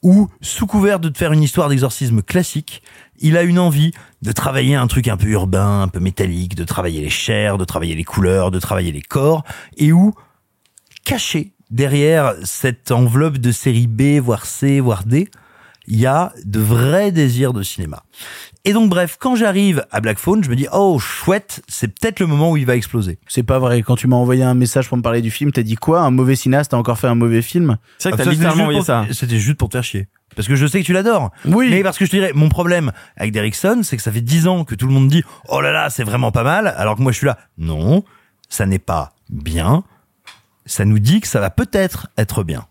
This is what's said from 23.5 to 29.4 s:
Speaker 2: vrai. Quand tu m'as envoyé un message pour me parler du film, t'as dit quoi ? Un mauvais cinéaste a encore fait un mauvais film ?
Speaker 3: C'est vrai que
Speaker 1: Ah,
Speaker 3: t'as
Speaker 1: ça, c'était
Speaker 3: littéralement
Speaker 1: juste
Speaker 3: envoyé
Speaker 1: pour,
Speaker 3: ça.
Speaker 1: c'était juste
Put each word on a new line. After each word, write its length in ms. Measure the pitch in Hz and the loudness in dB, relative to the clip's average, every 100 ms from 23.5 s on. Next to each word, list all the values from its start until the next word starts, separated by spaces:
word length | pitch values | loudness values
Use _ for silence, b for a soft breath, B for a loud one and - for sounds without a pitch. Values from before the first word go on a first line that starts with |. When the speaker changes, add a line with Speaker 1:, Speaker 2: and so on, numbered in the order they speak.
| 131 | 0
Speaker 2:
vrai. 240 | 127 120 | 2 0
Quand 140 | 107 120 | 2 0
tu 100 | 131 | 2
m'as 100 | 123 | 2
envoyé 280 | 123 127 | 2 2
un 100 | 127 | 2
message 340 | 127 123 139 127 | 2 2 0 -2
pour 100 | 123 | -2
me 40 | |
parler 220 | 117 117 | 0 0
du 80 | 113 | -2
film, 200 | - 147 | -2 -2
t'as 120 | 135 | 0
dit 120 | 110 113 | -2 -2
quoi ? 260 | - 165 | 0 2
Un 100 | 156 | 4
mauvais 240 | 127 127 135 | 2 2 2
cinéaste 400 | - 135 147 120 | 2 0 0 -2
a 20 | |
encore 220 | 117 113 | 0 -2
fait 80 | 131 | 0
un 80 | 117 | 2
mauvais 260 | 117 117 | 2 2
film ? 360 | 117 180 165 110 b b | 0 0 2 0 b b
Speaker 3:
C'est 120 | 185 | -4
vrai 80 | 147 | 0
que 20 | |
Speaker 1:
Ah, 40 | 131 | 0
Speaker 3:
t'as 40 | |
Speaker 1:
ça, 20 | |
c'était 40 | 160 | 2
Speaker 3:
littéralement 360 | 170 160 156 | 2 2 2
Speaker 1:
juste 180 | 151 185 | 0 0
Speaker 3:
envoyé 140 | 120 104 | -2 -2
Speaker 1:
pour, 20 | |
Speaker 3:
ça. 100 | 120 | -4
Speaker 1:
c'était 200 | 123 | -2
juste 180 | 113 | 0